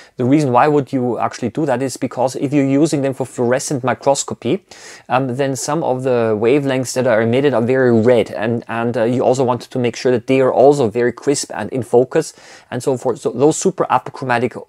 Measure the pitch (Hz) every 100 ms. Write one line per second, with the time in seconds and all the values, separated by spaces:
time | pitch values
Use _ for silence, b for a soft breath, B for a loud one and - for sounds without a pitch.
0 | B B 123 151 139 120 151 147 131 135
1 | 123 107 113 - 110 - 151 123 135 -
2 | 113 - 131 127 127 143 135 139 160 147
3 | 135 127 131 - 120 131 - 143 123 117
4 | 139 139 - 110 120 185 - B B B
5 | B 127 135 123 139 131 - 147 127 127
6 | 131 120 113 107 117 143 139 131 123 127
7 | 127 110 113 123 143 117 117 131 123 117
8 | 113 120 - - 113 117 - 117 117 120
9 | 113 123 117 127 123 120 - 131 120 -
10 | 135 123 - 135 127 - 135 143 113 120
11 | 120 - 143 143 - - 104 131 107 120
12 | 123 160 156 - B B B 123 143 127
13 | 131 - 127 123 147 - - - - -
14 | - - 131 120 120 -